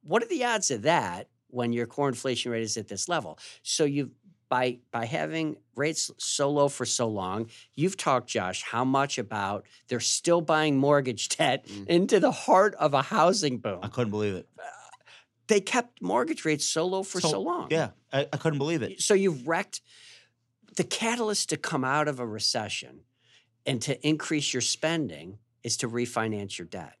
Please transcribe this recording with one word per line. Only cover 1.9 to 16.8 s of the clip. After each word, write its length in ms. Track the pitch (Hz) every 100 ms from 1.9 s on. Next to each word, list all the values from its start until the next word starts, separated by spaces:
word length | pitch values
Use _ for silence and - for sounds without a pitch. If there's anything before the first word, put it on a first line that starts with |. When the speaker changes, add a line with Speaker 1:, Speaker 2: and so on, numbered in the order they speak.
| - 139
Speaker 1:
inflation 420 | 117 135 120 127
rate 120 | 117
is 140 | 113 107
at 100 | 104
this 180 | 101 -
level? 320 | 170 95 76 - -
So 220 | - -
you've, 260 | 151 143 135 - _ _ _
by, 300 | 127 127 123 _
by 140 | 120
having 520 | 117 160 156 160 156 - _
rates 360 | - 147 160 - -
so 320 | - - 143
low 180 | 147 143
for 180 | - 117
so 200 | - 117
long, 440 | 107 92 98 113 - -
you've 240 | - 170 190
talked, 300 | - 127 107
Josh, 340 | 113 92 92
how 220 | - 113
much 340 | 131 135 139 -
about 480 | 98 107 98 104 - - _
they're 120 | 123
still 400 | - - - 170
buying 380 | 165 156 156 139
mortgage 500 | 139 147 131 104 -
<laughs> 80 | -
debt 300 | 156 127 -
Speaker 2:
Mm. 200 | 101 98
Speaker 1:
into 320 | 170 190 208
the 100 | 254
heart 420 | - - 185 208 -
of 180 | 151
a 80 | 139
housing 560 | 135 214 165 196 151 123
boom. 220 | 110 90
Speaker 3:
I 60 | 107
couldn't 220 | - 117
believe 240 | 104 104 92
it. 120 | - - - - - - - - _ _ -
Speaker 1:
They 120 | 208
kept 420 | 196 254 240 _
mortgage 420 | 180 214 240 320
rates 200 | 160 151 -
so 180 | 160